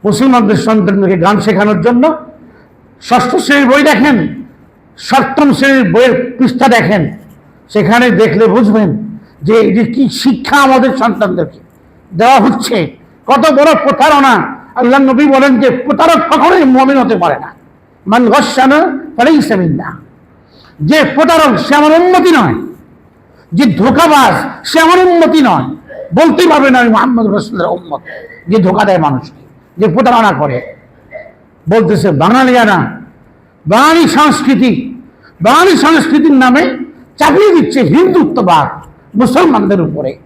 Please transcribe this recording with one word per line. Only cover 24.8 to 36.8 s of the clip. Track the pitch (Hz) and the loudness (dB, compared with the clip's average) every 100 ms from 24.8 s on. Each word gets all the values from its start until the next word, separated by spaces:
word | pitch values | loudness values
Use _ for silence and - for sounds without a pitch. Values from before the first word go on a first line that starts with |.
| 320 359 370 | 2 4 2
উম্মতি | 339 320 311 | 2 2 2
নয়, | 254 160 127 - - - - 180 | 2 0 -4 -12 -18 -18 -6 0
বলতেই | 320 294 359 | 0 2 0
পারবে | 294 269 | 2 2
না | 254 | 2
"আমি | 240 | 2
মুহাম্মদ | 220 262 233 220 | 0 0 -2 -2
রাসূলুল্লাহর | 202 - 202 175 | -4 -6 -6 -6
উম্মত", | 175 170 143 - - - - 165 | -6 -10 -14 -14 -20 -20 -20 -4
যে | 214 | 0
ধোঁকা | 185 180 202 | 0 0 0
দেয় | 180 | 0
মানুষকে, | 151 131 - - - _ _ - | 0 -4 -8 -20 -20 _ _ -4
যে | 208 | -2
প্রতারণা | 175 247 240 214 | 0 0 2 0
করে। | 147 147 123 - - _ _ _ - - _ _ _ - | -2 -4 -6 -10 -20 _ _ _ -20 -20 _ _ _ -2
বলতেছে | 220 175 202 196 | 0 0 0 -2
বাঙালিয়ানা, | 143 170 247 254 247 220 180 - - - _ _ _ _ _ - | 0 0 2 2 2 2 0 -4 -10 -20 _ _ _ _ _ -2
বাঙালি | 214 294 330 311 | 2 2 2 2
সংস্কৃতি, | - 294 - - 233 247 185 - - - _ - _ | 2 0 0 0 0 0 -2 -6 -14 -20 _ -20 _
বাঙালি | 196 285 370 311 | 0 2 2 2
সংস্কৃতির | 294 320 - 294 320 | 2 2 0 0 2
নামে | 269 254 254 349 - | 2 2 2 0 -6